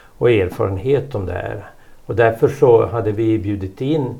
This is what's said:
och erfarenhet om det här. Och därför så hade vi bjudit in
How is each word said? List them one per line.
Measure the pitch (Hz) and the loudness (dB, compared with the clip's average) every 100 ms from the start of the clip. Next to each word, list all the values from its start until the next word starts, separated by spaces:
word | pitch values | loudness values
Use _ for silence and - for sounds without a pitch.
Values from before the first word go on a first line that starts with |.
| - - | -16 -2
och | 120 | 2
erfarenhet | 107 90 - 101 95 127 156 139 | 2 0 -2 -4 -2 -2 -2 -2
om | 101 | -8
det | 90 | -6
här. | 92 104 107 - - - - | -6 -8 -10 -14 -20 -20 -18
Och | - | -6
därför | 110 117 117 139 | 2 2 4 0
så | - 131 113 | 4 6 6
hade | 104 117 107 | 4 -2 -4
vi | 104 110 107 | -2 0 0
bjudit | 101 98 95 - | -2 -6 -6 -6
in | 135 160 123 | -4 -2 -4